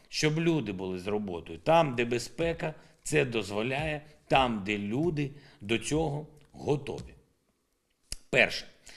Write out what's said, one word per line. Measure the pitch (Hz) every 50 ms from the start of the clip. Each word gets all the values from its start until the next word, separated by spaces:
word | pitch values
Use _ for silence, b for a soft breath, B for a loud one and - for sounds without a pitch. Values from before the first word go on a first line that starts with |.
| - _
щоб | - - 156 151 151 165
люди | 165 170 160 147 113 107
були | 95 90 95 92 92 90
з | 90
роботою. | 104 104 107 104 95 85 82 82 - 82 85
Там, | - 151 165 170 160 139 120
де | 123 120
безпека | 117 120 117 - - - - 165 165 165 165 165 156 156 b b b b b _
це | - 151 151 139
дозволяє, | 123 113 113 98 95 101 104 113 131 131 143 156 156 151 147 147 B B B _
там, | - 147 135 131 120 113 104 92
де | 107 104
люди | 101 104 101 113 139 165 175 160 147 143 135 B B B B B B
до | 101 101 117
цього | 110 - - 143 160 160 147 143 151 156 - - - - _
готові. | - - - - 151 135 - - 80 65 64 - 67 - _ _ _ _ _ _ _ _ _ _ _ _ _ _ _ _ _ _ - - - -
Перше. | - 127 104 92 - - - - - B B B B